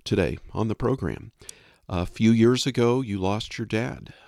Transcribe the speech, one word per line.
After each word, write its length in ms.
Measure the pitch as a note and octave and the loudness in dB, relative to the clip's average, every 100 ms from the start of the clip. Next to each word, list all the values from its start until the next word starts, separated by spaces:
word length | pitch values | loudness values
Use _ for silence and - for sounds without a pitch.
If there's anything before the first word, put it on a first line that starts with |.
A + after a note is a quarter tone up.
today 340 | - G2 D#2 - - | -2 0 0 -4 -8
on 160 | - A2 | -4 -4
the 60 | |
program. 580 | G#2 A#2 C3 E2 A1 - _ - - _ _ - | -2 -2 -2 -4 -6 -12 _ -20 -20 _ _ -6
A 180 | F2+ F2+ | -4 -4
few 260 | - A2 | 2 4
years 340 | A2+ A2+ B2+ C#3 | 6 6 4 0
ago, 340 | A#2+ A#2 B2+ | 2 2 2
you 180 | B2 G2 | -2 -2
lost 380 | F#2 G#2 - - | -2 -2 -6 -10
your 80 | A2+ | -4
dad. 460 | A2 B2+ - - - | -4 -4 -8 -16 -20